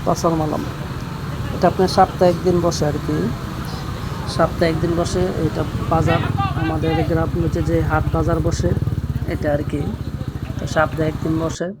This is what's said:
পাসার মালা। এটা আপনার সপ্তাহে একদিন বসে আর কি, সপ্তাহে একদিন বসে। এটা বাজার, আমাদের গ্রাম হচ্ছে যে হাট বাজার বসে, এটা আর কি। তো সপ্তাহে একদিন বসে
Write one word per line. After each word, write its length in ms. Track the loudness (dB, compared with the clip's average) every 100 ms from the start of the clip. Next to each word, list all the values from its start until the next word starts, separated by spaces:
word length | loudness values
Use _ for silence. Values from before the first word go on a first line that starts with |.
পাসার 300 | 0 2 2
মালা। 240 | 2 0 -2 -4 -6 -6 -6 -6 -6 -6 -4 -4
এটা 160 | 2 2
আপনার 200 | 4 2
সপ্তাহে 420 | 4 4 6 4
একদিন 300 | 4 2 2
বসে 240 | 2 2 0
আর 60 |
কি, 240 | 0 -2 0 -2 -4 -6 -6 -6 -6 -6 -6 -6 -6 -4
সপ্তাহে 420 | 0 0 2 2
একদিন 220 | 2 2 2
বসে। 240 | 0 0
এটা 420 | 0 0 0 0 -2 -2 0
বাজার, 300 | 2 4 2 0 0 0 0
আমাদের 440 | -2 0 0 0 2
গ্রাম 220 | 0 0 0
হচ্ছে 200 | 0 0
যে 180 | 2 2
হাট 240 | 2 2 2
বাজার 260 | 0 2 2
বসে, 300 | 0 2 0 2 0 -2 -2 -4 -2
এটা 240 | -2 0
আর 100 | 0
কি। 180 | -2 -2 -4 -4 -6 -6 -6 -6 -8 -6
তো 80 | -2
সপ্তাহে 420 | 0 0 0 -2
একদিন 300 | 0 0 0
বসে 280 | 0 -2 -6 -8